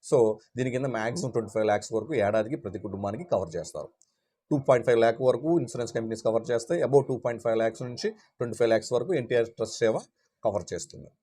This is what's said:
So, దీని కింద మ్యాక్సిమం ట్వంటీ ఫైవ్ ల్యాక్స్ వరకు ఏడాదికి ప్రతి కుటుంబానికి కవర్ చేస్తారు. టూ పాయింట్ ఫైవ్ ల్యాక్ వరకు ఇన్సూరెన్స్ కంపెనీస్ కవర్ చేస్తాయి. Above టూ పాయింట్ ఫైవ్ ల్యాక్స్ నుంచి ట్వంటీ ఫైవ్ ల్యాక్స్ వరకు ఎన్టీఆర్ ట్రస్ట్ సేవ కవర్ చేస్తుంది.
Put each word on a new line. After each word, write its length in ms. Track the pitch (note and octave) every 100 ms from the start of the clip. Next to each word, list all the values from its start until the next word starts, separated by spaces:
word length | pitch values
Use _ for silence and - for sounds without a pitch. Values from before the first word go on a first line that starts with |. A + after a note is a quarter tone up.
| -
So, 240 | D3 A2 G#2+ _ A#2
దీని 140 | B2+
కింద 160 | B2 C3+
మ్యాక్సిమం 440 | A#2 A2 D3 C3
ట్వంటీ 220 | A#2 G#2+
ఫైవ్ 140 | A2 G#2+
ల్యాక్స్ 260 | G#2 -
వరకు 220 | A2+ G#2+
ఏడాదికి 420 | C#3+ G2+ A2 A2 -
ప్రతి 220 | G2+ F2
కుటుంబానికి 460 | G#2 G2 G2+ G2+
కవర్ 320 | F2+ G2+ F#2 E2
చేస్తారు. 320 | D#2+ D2+ D2 _ _ _ _ _ _
టూ 80 | D3+ C3+
పాయింట్ 180 | B2+ A#2
ఫైవ్ 120 | A#2+
ల్యాక్ 240 | A2+ A2+
వరకు 380 | B2+ A#2+ D3+ E3+
ఇన్సూరెన్స్ 340 | A#2+ B2 A#2
కంపెనీస్ 300 | B2 A2+ A2
కవర్ 180 | A#2+ A2+ A2
చేస్తాయి. 320 | A#2 - E3+
Above 200 | B2 C#3 C3+
టూ 80 | B2+
పాయింట్ 260 | B2+ A#2
ఫైవ్ 140 | A#2 A2+
ల్యాక్స్ 260 | A2+ A2
నుంచి 280 | B2+ A#2+ G#3+
ట్వంటీ 460 | G#3+ _ _ A#2+ G#2+
ఫైవ్ 120 | A#2
ల్యాక్స్ 240 | A2 -
వరకు 220 | B2 B2
ఎన్టీఆర్ 320 | E3+ A#2+ A#2+ A2+
ట్రస్ట్ 320 | - A2 -
సేవ 200 | A2+ C3+ - _ _ _
కవర్ 300 | A2+ G2+ E2+
చేస్తుంది. 320 | F2 - D2+ C#2+ _